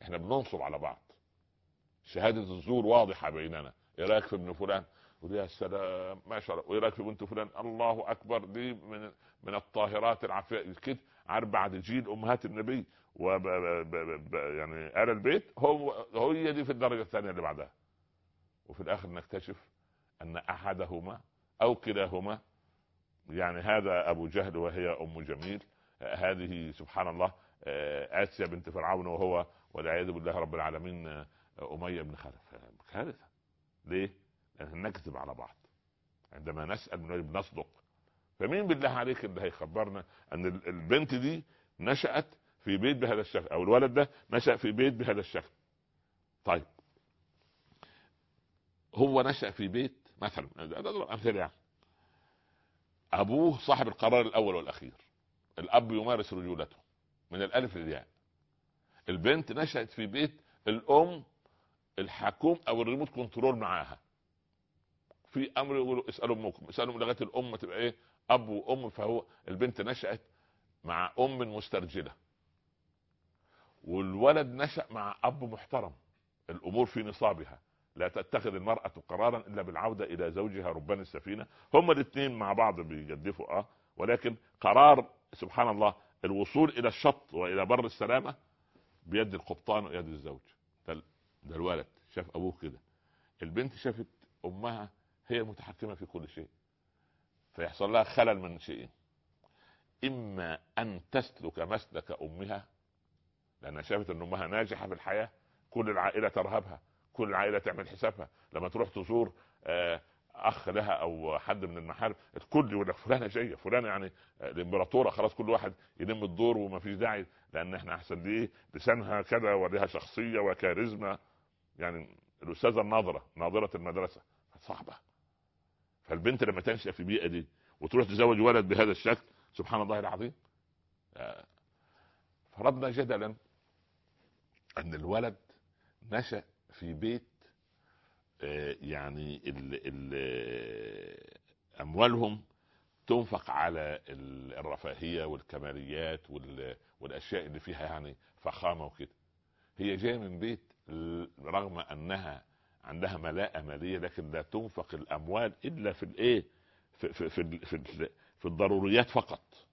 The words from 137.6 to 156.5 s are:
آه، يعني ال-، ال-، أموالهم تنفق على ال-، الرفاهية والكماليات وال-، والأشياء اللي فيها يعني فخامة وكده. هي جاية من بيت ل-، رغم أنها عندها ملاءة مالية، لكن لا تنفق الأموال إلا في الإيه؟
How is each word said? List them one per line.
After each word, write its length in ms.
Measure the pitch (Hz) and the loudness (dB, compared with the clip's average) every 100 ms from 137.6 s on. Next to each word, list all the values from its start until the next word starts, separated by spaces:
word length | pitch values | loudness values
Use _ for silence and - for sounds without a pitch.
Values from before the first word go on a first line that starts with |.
| _ _ _ _ _ _ _ _ | _ _ _ _ _ _ _ _
آه، 340 | 71 76 73 69 | -8 -4 -4 -6
يعني 600 | 71 76 71 73 76 73 - | -8 -8 -8 -8 -8 -8 -10
ال-، 360 | 69 67 69 67 | -10 -8 -8 -8
ال-، 1500 | 69 67 69 65 62 58 60 57 55 55 50 50 50 - 50 _ _ _ - | -10 -8 -6 -4 -4 -6 -8 -8 -10 -12 -12 -14 -18 -20 -20 _ _ _ -12
أموالهم 600 | 76 82 120 117 110 107 - _ _ _ _ _ - | -4 6 6 6 2 -2 -10 _ _ _ _ _ 2
تنفق 420 | 120 110 92 - | 2 2 -4 -2
على 500 | 69 82 82 76 76 - | 0 0 0 -4 -6 -10
ال-، 440 | 69 69 67 65 | -14 -14 -14 -12
الرفاهية 720 | 64 76 71 73 - 82 85 78 | -10 -8 -8 -8 -8 -4 -4 -4
والكماليات 1040 | 71 - 73 71 71 69 76 80 78 - | -6 -10 -10 -8 -10 -8 -6 -6 -6 -10
وال-، 460 | 71 65 67 65 62 _ _ | -14 -12 -12 -12 -14 _ _
والأشياء 460 | 67 69 - 98 76 | -12 -12 -6 -6 -6
اللي 140 | 76 | -10
فيها 260 | 92 78 78 | -10 -8 -8
يعني 300 | 80 73 69 _ _ | -8 -10 -16 _ _
فخامة 480 | - - 90 85 73 | -8 -4 -2 -2 -6
وكده. 240 | - 69 _ _ _ _ _ _ - | -12 -16 _ _ _ _ _ _ -6
هي 180 | 101 95 | -4 0
جاية 220 | 117 120 | 0 -2
من 220 | 98 90 | -4 -6
بيت 340 | 110 117 - _ - | -6 -6 -10 _ -12
ل-، 380 | 80 82 85 85 - | -8 -6 -6 -8 -12
رغم 380 | 71 92 98 85 | -4 -4 -4 -6
أنها 640 | - 76 82 98 85 69 - _ _ _ | -10 -10 -6 -6 -6 -12 -18 _ _ _
عندها 340 | - 78 92 90 | -14 -6 -4 -4
ملاءة 440 | 80 82 101 80 | -4 -2 -2 -4
مالية، 360 | 73 73 87 92 | -10 -8 -4 -4
لكن 340 | 87 - 76 | -6 -8 -8
لا 100 | 80 | -8
تنفق 520 | 78 107 113 - 82 | -6 -6 -8 -10 -10
الأموال 600 | 78 73 76 78 98 110 - 139 | -10 -8 -8 -4 -2 -2 -4 -10
إلا 280 | 165 104 | -6 -4
في 100 | 90 | -4
الإيه؟ 420 | 87 - 120 113 - | -8 0 4 4 2